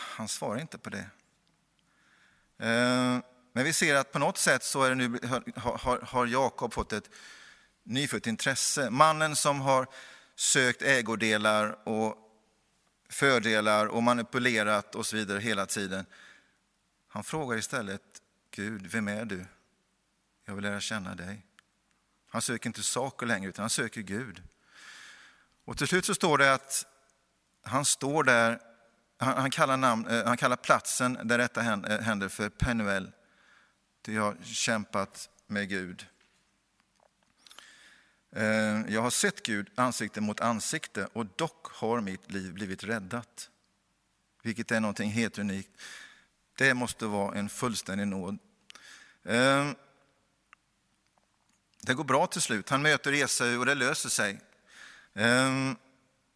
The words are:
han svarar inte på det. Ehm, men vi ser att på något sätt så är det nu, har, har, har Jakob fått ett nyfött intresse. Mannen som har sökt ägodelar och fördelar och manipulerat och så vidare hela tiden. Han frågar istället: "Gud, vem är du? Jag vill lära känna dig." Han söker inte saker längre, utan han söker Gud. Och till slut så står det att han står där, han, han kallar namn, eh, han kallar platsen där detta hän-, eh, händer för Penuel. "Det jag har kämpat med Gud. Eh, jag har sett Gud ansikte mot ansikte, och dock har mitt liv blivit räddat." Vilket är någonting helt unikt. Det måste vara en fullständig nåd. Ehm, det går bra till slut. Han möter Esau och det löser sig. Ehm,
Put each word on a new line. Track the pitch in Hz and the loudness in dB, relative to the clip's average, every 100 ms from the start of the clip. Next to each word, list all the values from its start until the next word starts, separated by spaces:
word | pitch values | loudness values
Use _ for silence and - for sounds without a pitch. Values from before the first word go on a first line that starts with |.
| - - | -10 -8
han | 110 | -8
svarar | - 143 104 | -4 -4 -4
inte | 160 - | -6 -12
på | - | -10
det. | 101 95 - _ _ _ _ _ _ _ _ _ _ _ _ _ - | -10 -10 -16 _ _ _ _ _ _ _ _ _ _ _ _ _ -6
Ehm, | 110 117 123 127 127 127 - _ _ | 0 4 4 4 2 0 -4 _ _
men | - | -2
vi | 139 | 0
ser | 156 175 | 2 4
att | 143 135 | 4 2
på | 147 | 0
något | 147 190 | 0 2
sätt | - 131 | 4 4
så | - 143 | 2 2
är | 131 | 4
det | |
nu, | 127 123 117 123 123 117 117 | 4 0 -2 -4 -4 -6 -6
har, | 117 117 | -4 -2
har, | 131 123 | 0 -2
har | 113 127 120 | 0 0 2
Jakob | 123 131 - 120 | 2 0 0 -6
fått | - 107 | -4 -4
ett | 107 - - - - - - _ _ | -4 -8 -18 -20 -20 -20 -20 _ _
nyfött | - 120 143 113 117 | -6 -2 -2 -2 -2
intresse. | 110 - 131 - - 127 | -2 -2 0 0 0 0
Mannen | 123 156 156 156 147 | 6 6 6 0 0
som | 156 143 | 0 0
har | 135 131 127 - - - - | 4 2 2 -8 -20 -20 -18
sökt | - - 143 127 120 | -4 2 4 4 4
ägodelar | - 135 110 110 110 107 107 107 107 - - | 4 4 2 0 2 4 4 4 2 -2 -4
och | 110 110 - - _ _ _ _ _ _ _ - | 0 -2 -4 -14 _ _ _ _ _ _ _ -12
fördelar | - 139 127 110 110 107 107 107 | 2 4 4 4 4 6 4 4
och | 117 | 2
manipulerat | 117 123 113 127 123 113 104 104 - | 2 2 0 0 2 2 2 2 0
och | - 107 | -6 -4
så | 110 | -4
vidare | 101 101 | -2 -2
hela | 113 104 95 | -2 -2 -2
tiden. | - 98 95 95 - - - _ _ _ _ _ _ _ | -4 -4 -6 -10 -16 -20 -20 _ _ _ _ _ _ _
Han | 107 | -12
frågar | 101 160 139 113 | -8 -6 -4 -4
istället: | 104 135 101 101 _ - _ _ _ | -4 -6 -6 -10 _ -20 _ _ _
"Gud, | - 104 110 92 | -8 -8 -8 -6
vem | 113 104 | -4 -4
är | 104 | -4
du? | 113 95 92 _ _ _ _ _ _ _ _ _ | -6 -8 -10 _ _ _ _ _ _ _ _ _
Jag | - | -14
vill | 101 | -8
lära | 101 101 | -6 -4
känna | - 110 92 | -6 -6 -8
dig." | 95 90 104 - _ _ _ _ _ _ _ _ | -10 -12 -14 -18 _ _ _ _ _ _ _ _
Han | 117 | -6
söker | - 117 127 | -4 -4 -6
inte | 110 | -6
saker | 101 - 135 - 120 | -4 -2 -4 -4 -2
längre, | 107 95 | -2 -4
utan | 87 | -6
han | 107 | -4
söker | - 117 - | -2 -4 -6
Gud. | 95 101 127 92 87 _ _ - - - - - - _ _ _ | -8 -8 -8 -14 -20 _ _ -20 -20 -20 -20 -20 -20 _ _ _
Och | - 113 | -12 -4
till | 147 | 0
slut | 180 | 0
så | 180 | 0
står | 190 180 147 | 0 4 6
det | 139 | 6
att | 135 - - - _ _ _ _ _ _ _ | 4 0 -6 -6 _ _ _ _ _ _ _
han | - 127 | -4 -2
står | 143 - 135 151 | 0 0 0 2
där, | 135 120 113 117 - - _ _ _ - | 6 6 6 2 -6 -20 _ _ _ -4
han, | 123 127 | -2 0
han | 135 | 0
kallar | 131 147 131 | 2 2 4
namn, | 131 113 113 | 4 2 2
eh, | 117 110 | 0 0
han | 120 | 2
kallar | 135 123 | 2 0
platsen | - 131 - - 127 127 | 4 4 4 0 0 -2
där | 104 120 | 0 2
detta | 120 - | 2 0
hän-, | 117 104 | -2 -2
eh, | 92 107 | -2 -2
händer | 110 104 98 | 0 -2 -2
för | - 107 | -4 -6
Penuel. | - 131 117 104 98 92 - _ _ _ _ _ _ _ _ | -2 -2 0 0 -2 -4 -14 _ _ _ _ _ _ _ _
"Det | - | -6
jag | 107 | 0
har | 104 - | 0 -2
kämpat | 117 110 - 113 101 104 98 - - _ - | -8 -4 0 0 -2 -2 -4 -6 -18 _ -8
med | 104 101 | -4 -2
Gud. | 98 90 90 - _ _ _ _ _ _ _ _ _ _ _ _ _ - - - - - - _ _ _ | -4 -6 -10 -18 _ _ _ _ _ _ _ _ _ _ _ _ _ -20 -20 -20 -20 -20 -20 _ _ _
Eh, | - 107 110 107 107 110 | -2 2 2 2 0 0
jag | 107 | 0
har | 120 | 0
sett | - 202 - | 2 0 0
Gud | - 107 101 | -2 -2 -4
ansikte | - 127 117 107 107 | 0 0 0 -4 -4
mot | 104 104 | -4 0
ansikte, | 113 113 - 160 - 110 95 | 0 0 -2 -6 -6 -8 -6
och | - 107 | -6 -8
dock | - 160 - - | -4 -4 -6 -18
har | - 110 120 | -6 -2 -2
mitt | 101 95 - | -2 -8 -8
liv | 98 95 | -8 -8
blivit | 90 101 92 | -8 -8 -6
räddat." | 98 113 92 120 113 - - _ _ _ _ _ _ _ _ _ | -6 -6 -6 -10 -10 -16 -18 _ _ _ _ _ _ _ _ _
Vilket | 113 110 113 | -6 -6 -2
är | 113 | 0
någonting | 110 98 107 | 0 -2 -2
helt | 107 113 - | 0 -2 -2
unikt. | 101 95 95 - - - - - _ _ _ | -4 -4 -8 -16 -18 -18 -20 -20 _ _ _
Det | - 135 | 2 4
måste | 127 123 - 110 | 4 0 -4 -2
vara | 104 98 104 | 0 -2 -2
en | 101 | -6
fullständig | - 123 104 - 98 101 | -2 -4 -4 -4 -2 -2
nåd. | 95 92 101 _ _ - - - - - _ | -4 -6 -8 _ _ -20 -20 -20 -20 -20 _
Ehm, | - 110 131 139 143 - _ _ _ _ _ _ _ _ _ _ _ _ _ _ _ _ _ _ _ - | -4 2 4 4 0 -6 _ _ _ _ _ _ _ _ _ _ _ _ _ _ _ _ _ _ _ -12
det | - | -4
går | 127 | -2
bra | 147 131 175 | 2 2 2
till | - | 0
slut. | - 110 92 | -2 -2 -2
Han | 135 | 0
möter | 147 143 - | 4 2 2
Esau | 143 131 - 123 120 | 0 2 2 0 2
och | 123 | 0
det | |
löser | 143 127 156 127 | 2 0 0 -2
sig. | - 104 101 - _ _ - - - - | 0 -2 -4 -14 _ _ -20 -20 -20 -14
Ehm, | - 113 123 131 131 135 131 _ _ _ _ _ | 0 2 4 2 0 -2 -6 _ _ _ _ _